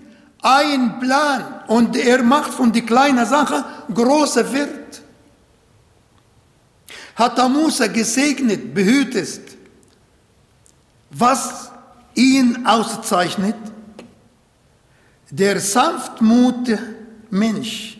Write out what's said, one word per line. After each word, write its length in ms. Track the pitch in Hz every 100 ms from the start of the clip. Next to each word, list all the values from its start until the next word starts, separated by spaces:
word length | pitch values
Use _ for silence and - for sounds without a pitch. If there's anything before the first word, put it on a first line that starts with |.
| - - _ _
einen 580 | 233 269 294 277 240 -
Plan 640 | 254 269 294 254 - - -
und 300 | 220 233 -
er 260 | 240 254
macht 320 | 240 294 294
von 180 | - 247
der 100 | 226
kleinen 440 | 233 240 285 254 220
Sache 380 | 285 269 294 - - -
große 600 | 208 240 294 285 240 196
Wert. 500 | 262 294 - - - - _ _ _ _ _ _ _ _ _ _ _ _ _ _ _ _ _ - - -
Hat 240 | - 240 240
er 100 | 254
Mose 420 | 285 311 - 220
gesegnet, 840 | 196 214 262 294 277 247 185 123
behütet, 680 | 151 190 277 240 226 156 - - - - _ _ _ _ _ _ _ _ _ _ _ _ _ _
was 600 | 139 240 254 - - - - - _ _
ihn 520 | - 262 269 247 233 202
auszeichnet? 880 | 226 - - - 185 170 - 190 226 - - - - - _ _ _ _ _ _ _ _ _ _ _ _
Der 300 | 139 196 190
sanftmutige 1160 | - 247 311 339 - - 220 240 247 247 - 208 - - - - -
Mensch, 680 | 190 226 185 123 - - -